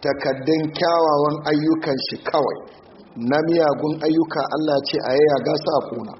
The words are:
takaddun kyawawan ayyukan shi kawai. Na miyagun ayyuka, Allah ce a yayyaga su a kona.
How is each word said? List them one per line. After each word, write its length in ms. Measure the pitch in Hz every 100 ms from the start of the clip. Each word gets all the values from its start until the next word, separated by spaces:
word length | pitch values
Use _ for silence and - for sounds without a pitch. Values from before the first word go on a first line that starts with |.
takaddun 580 | 147 139 151 135 131 160 156
kyawawan 680 | 143 170 170 160 147 147 151
ayyukan 540 | 156 151 156 160 160 135
shi 180 | - -
kawai. 400 | - 160 127 - - - - - - -
Na 220 | 117 147
miyagun 540 | 160 170 156 135 151 151
ayyuka, 460 | 156 160 156 160
Allah 340 | 135 143 156 143
ce 180 | 143 -
a 140 | -
yayyaga 400 | 131 151 139 123
su 160 | 151 165
a 120 | 151
kona. 320 | - 120 107 -